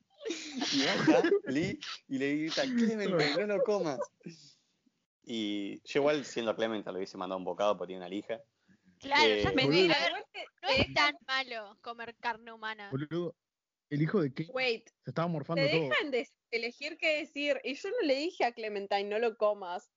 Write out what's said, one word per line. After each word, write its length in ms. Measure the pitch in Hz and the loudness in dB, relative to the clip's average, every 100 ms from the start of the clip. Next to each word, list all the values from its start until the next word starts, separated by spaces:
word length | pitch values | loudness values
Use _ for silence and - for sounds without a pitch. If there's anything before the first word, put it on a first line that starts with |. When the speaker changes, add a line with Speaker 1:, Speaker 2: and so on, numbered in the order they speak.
| _ 659 | _ _
Speaker 1:
<laughs> 460 | 523 330 302 277 277 | -8 -8 -8 -6 -2
y 120 | 277 | 2
baja 480 | 165 196 156 - 330 403 - | 2 4 6 6 6 2 2
Lee 320 | 135 190 - - - - | 0 0 -2 -8 -12 -6
y 120 | 131 | -2
le 180 | 139 151 | 0 0
grita, 380 | 160 156 135 | 0 -2 0
"Clemente, 600 | 240 226 220 190 175 147 | 2 2 2 2 2 2
no 120 | 147 208 | 2 0
lo 160 | 202 | 2
comas". 500 | 185 208 - 135 - _ - 165 147 _ _ _ _ _ _ _ | 2 2 0 -2 -6 _ -18 -18 -20 _ _ _ _ _ _ _
Y 580 | - 113 104 104 101 - - | -8 -6 -4 -4 -6 -10 -4
yo 120 | 147 | 2
igual, 240 | 143 151 | 4 2
siendo 300 | 120 123 117 104 | -2 -2 -2 0
Clemente, 340 | 113 110 98 | 0 -2 -4
le 80 | 92 | -6
hubiese 200 | 95 98 | -6 -6
mandado 200 | 92 95 | -6 -4
un 60 | |
bocado 320 | 90 90 104 95 | -4 0 0 0
porque 120 | 90 | -4
tiene 80 | 92 | -8
una 80 | 87 | -8
lija. 340 | 101 - 113 - _ _ _ _ _ | -8 -6 -8 -10 _ _ _ _ _
Speaker 2:
Claro, 160 | 277 | -2
Speaker 1:
Eh, 220 | 285 320 320 | 2 4 4
Speaker 2:
ya 140 | 339 330 | 2 2
sé, 0 | |
Speaker 3:
Boludo. 340 | 269 320 370 | 4 4 4
Speaker 2:
a 60 | 285 | 4
ver, 80 | - | 2
Speaker 4:
Igual 180 | 370 - | -2 -8
te, 80 | 392 - _ | -14 -16 _
Speaker 2:
no 40 | 370 | 0
Speaker 4:
te 20 | |
Speaker 2:
es 80 | 539 277 | 2 2
tan 20 | 269 | 2
Speaker 4:
dejan, 140 | 294 294 - | 2 0 -4
Speaker 2:
malo 520 | 262 262 226 202 208 | -4 -4 -8 -10 -14
comer 340 | - 233 233 226 | -12 -10 -12 -6
carne 320 | 240 226 233 | -4 -4 -8
humana. 380 | 226 220 214 202 | -10 -8 -8 -6
Speaker 3:
Boludo, 460 | 135 151 165 175 - _ _ _ _ _ | -6 -4 -4 -4 -8 _ _ _ _ _
el 120 | 147 | 0
hijo 180 | 156 214 | 2 2
de 140 | 143 | 0
Kenny 140 | 120 165 | -2 -6
Speaker 4:
wait, 400 | 254 254 226 - _ | -2 -2 -2 -6 _
Speaker 3:
se 60 | - | -8
estaba 160 | 160 170 | -4 -2
morfando 260 | 160 131 | -2 -2
Speaker 4:
te 160 | 165 554 | 0 2
Speaker 3:
todo. 180 | 494 508 571 | 2 2 0
Speaker 4:
dejan 100 | 311 | 0
de 180 | 254 - _ _ | -2 -4 _ _
elegir 480 | 233 233 - 285 330 | -6 -6 -8 -10 -4
qué 200 | 330 302 | 0 0
decir. 420 | - 277 294 262 | -2 -4 -2 -2
Y 100 | 226 | -2
yo 160 | 277 392 | -6 -4
no 100 | 494 | 0
le 140 | 320 262 | 2 2
dije 280 | 330 - | 0 0
a 80 | 247 | -2
Clementine, 500 | 240 220 202 196 202 202 | -2 -6 -6 -2 -2 0
"No 120 | 208 | 0
lo 180 | 233 220 | 0 2
comas". 540 | 208 202 180 180 - | 2 2 -4 -8 -10